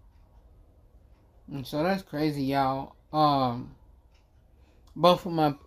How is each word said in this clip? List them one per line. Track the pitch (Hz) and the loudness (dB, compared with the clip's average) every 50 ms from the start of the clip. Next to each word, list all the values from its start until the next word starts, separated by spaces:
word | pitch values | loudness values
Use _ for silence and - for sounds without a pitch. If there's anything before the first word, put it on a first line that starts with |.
| - - _ - - - - - - - - - - _ - - - - _ - - - - _ _ _ _ - - - 151 | -20 -20 _ -20 -20 -20 -20 -20 -20 -20 -20 -20 -20 _ -20 -20 -20 -20 _ -20 -20 -20 -20 _ _ _ _ -20 -20 -14 -12
And | 139 127 | -12 -10
so | - - 147 156 | -6 -4 -2 0
that's | 185 196 190 190 | 0 -2 -2 -4
crazy, | - - 147 151 156 147 143 135 | -8 -6 -2 -2 -2 -2 -2 -4
y'all. | 135 139 139 135 131 135 135 139 - - _ _ - - | -2 0 0 0 0 -2 -4 -8 -12 -16 _ _ -6 0
Um, | 156 151 147 143 135 131 123 120 123 123 - - - - - - - _ - _ _ _ _ _ - _ _ _ _ - _ _ - _ - - | 2 2 4 4 2 2 0 -2 -4 -10 -14 -18 -20 -20 -20 -20 -20 _ -20 _ _ _ _ _ -20 _ _ _ _ -20 _ _ -20 _ -18 -6
both | 156 160 180 180 175 - | 4 4 4 4 4 0
of | 196 165 | -4 0
my, | 160 156 147 139 - - | 2 2 2 0 -2 -10